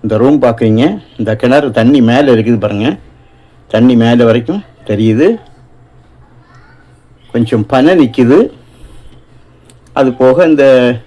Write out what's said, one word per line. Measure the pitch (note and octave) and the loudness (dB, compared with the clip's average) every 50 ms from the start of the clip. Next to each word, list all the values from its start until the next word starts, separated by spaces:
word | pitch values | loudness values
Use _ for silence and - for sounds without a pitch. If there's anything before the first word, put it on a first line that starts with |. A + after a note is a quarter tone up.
இந்த | - A2 G#2+ | -6 -4 -2
ரூம் | A2 A#2+ C#3 D3+ D3 | 0 0 2 2 2
பாக்குறீங்க, | B2 B2 A2 - A#2 A2 A2 A2 C3 E3 G#3 G#3 - _ - - | 0 -2 -2 0 -2 0 0 0 0 -2 -4 -6 -12 _ -12 -8
இந்த | A#2 G#2 A2 | -6 -6 -6
கிணறு | A2+ - B2 C3 D3 D3 C3+ | -4 -2 0 0 0 -2 -2
தண்ணி | A2+ A#2+ A2+ A#2+ C#3+ C#3 | -4 0 0 2 2 2
மேல | A#2+ A2+ A#2 C3+ D3 C#3 A#2+ | 2 2 0 0 2 2 0
இருக்குது | A2 G#2+ A2+ A#2+ G#2+ | 0 0 -2 -2 -2
பாருங்க, | G2+ G2+ G#2 G2+ A2 C3 G3 - - - - _ _ _ _ _ _ _ _ _ _ _ | -2 -6 -4 -4 -4 -4 -6 -6 -14 -20 -20 _ _ _ _ _ _ _ _ _ _ _
தண்ணி | - A2 A#2 B2+ B2 | -2 0 2 2 2
மேல | A#2 A2+ A#2 A#2+ A#2+ A#2+ | 2 2 2 2 2 2
வரைக்கும் | A#2 A2+ B2 A#2 C3 E3+ G#3 - - - _ - | 2 0 0 -2 -6 -8 -8 -10 -14 -20 _ -8
தெரியுது. | - G#2+ G#2 A2 A2 A2 A#2 D#3 F#3+ A#3 A3+ - - - _ - _ - - - _ _ - _ _ _ _ - _ _ - _ _ - - - - - _ _ _ _ _ _ _ - _ _ - | -8 -4 -2 -2 -2 0 0 0 0 -2 -4 -10 -20 -20 _ -20 _ -20 -20 -20 _ _ -20 _ _ _ _ -20 _ _ -20 _ _ -20 -20 -20 -20 -20 _ _ _ _ _ _ _ -20 _ _ -10
கொஞ்சம் | - A#2+ A#2 A2 C#3 A2 G#2 | -4 -4 -4 -2 -2 -4 -4
பனை | - C#3+ C3 C3+ D#3+ F#3 F3 | -2 -2 0 2 2 2 2
நிக்குது. | C#3+ A#2 A2+ - B2+ A#2 C3+ F3+ B3 - - - - _ _ _ - - - - - - - - _ _ _ - - _ _ _ _ _ - - _ - | 0 0 0 -2 0 2 2 2 2 -2 -6 -18 -20 _ _ _ -20 -20 -20 -20 -20 -20 -20 -20 _ _ _ -20 -20 _ _ _ _ _ -20 -20 _ -10
அது | - C3+ C3+ C3 | -4 -2 -2 -2
போக | B2 - B2+ C3 C3 D3 F3+ | 0 0 2 2 2 2 2
இந்த | D#3+ D#3 C#3+ C#3 C3+ C3 B2+ B2 B2 A#2+ A#2 - | 2 2 2 4 4 4 4 2 0 -2 -4 -10